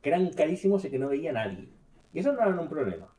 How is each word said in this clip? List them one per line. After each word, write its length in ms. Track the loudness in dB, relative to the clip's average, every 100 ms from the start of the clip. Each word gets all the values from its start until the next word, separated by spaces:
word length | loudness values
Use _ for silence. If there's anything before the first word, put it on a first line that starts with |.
que 80 | 2
eran 200 | 2 2
carísimos 540 | 2 0 2 2 2
y 60 | 0
que 80 | -4
no 100 | -2
veía 240 | -2 -2
nadie. 380 | -4 -4 -8 -16 -20 _ -20 _
Y 80 | -2
eso 120 | 0
no 80 | 2
era 80 | 2 2
un 80 | -2
problema. 400 | -2 -4 -4 -14